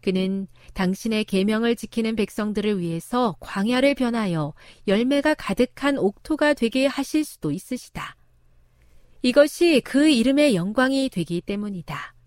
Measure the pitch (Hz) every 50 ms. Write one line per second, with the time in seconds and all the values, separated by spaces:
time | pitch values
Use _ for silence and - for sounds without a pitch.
0 | _ - 185 185 190 190 190 196 196 - - - - - - - 190 180 190 -
1 | - 226 226 214 214 - - 190 190 202 214 220 226 233 240 233 - - - 226
2 | 226 220 226 220 208 190 - - 214 214 214 208 202 214 208 190 175 170 165 165
3 | - - - 247 254 226 160 - - - - 196 196 220 247 254 262 277 285 -
4 | 262 240 233 233 220 196 170 160 151 143 156 - - - - - - - 190 208
5 | 240 254 285 285 277 302 311 - - - 196 - 247 247 _ - - 285 285 269
6 | 160 190 202 - _ - 311 285 311 294 294 - - 226 214 262 262 277 254 -
7 | 277 - - 311 311 - - - - 156 143 175 - - 254 247 - - _ -
8 | - - - _ _ _ _ _ _ _ _ _ _ _ _ _ _ _ _ -
9 | _ - - - - 247 247 285 285 302 - - 349 349 320 254 - - - 262
10 | 294 320 311 233 226 247 269 285 294 294 233 175 170 190 214 262 254 254 269 269
11 | 269 262 - - 170 - 175 175 175 - 202 202 208 208 202 180 156 - 143 147
12 | - - _ _ _